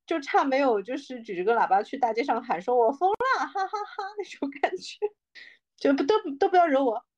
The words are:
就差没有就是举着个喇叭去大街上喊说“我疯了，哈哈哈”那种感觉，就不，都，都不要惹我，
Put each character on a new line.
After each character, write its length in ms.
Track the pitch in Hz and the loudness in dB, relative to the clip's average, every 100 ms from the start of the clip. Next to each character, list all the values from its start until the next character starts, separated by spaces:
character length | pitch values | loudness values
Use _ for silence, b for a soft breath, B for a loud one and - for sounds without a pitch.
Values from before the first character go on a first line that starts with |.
| - | -6
就 140 | 330 | -4
差 240 | 277 392 | 0 2
没 140 | 294 262 | 2 2
有 220 | 277 208 | 4 2
就 160 | 196 269 | -2 -8
是 240 | 277 254 | -8 -12
举 140 | 226 175 | -8 -4
着 80 | |
个 100 | 185 | 0
喇 140 | 233 175 | 2 4
叭 140 | 190 | 2
去 160 | 220 277 | 0 -2
大 140 | 233 | -2
街 100 | 220 | 0
上 200 | 277 233 | -2 -2
喊 180 | 240 180 | -2 -4
说 160 | 185 247 | 0 2
“我 140 | 233 | 2
疯 180 | 277 370 | 2 0
了， 360 | 427 523 440 285 | 0 0 0 -2
哈 0 | |
哈 200 | 392 381 | -4 -4
哈” 380 | 415 415 - 392 427 | -6 -8 -10 -10 -10
那 60 | |
种 260 | 370 - 285 - | -12 -8 -10 -4
感 160 | - 370 | -4 -4
觉， 220 | - - 415 - _ B B B _ _ | -12 -6 -6 -8 _ B B B _ _
就 160 | 277 | 0
不， 100 | 285 | 2
都， 100 | 285 427 370 277 | 2 2 0 -2
都 100 | 381 | 2
不 80 | 359 | 4
要 100 | 339 | 4
惹 160 | 269 | 4
我， 200 | 269 214 - | 0 -2 -8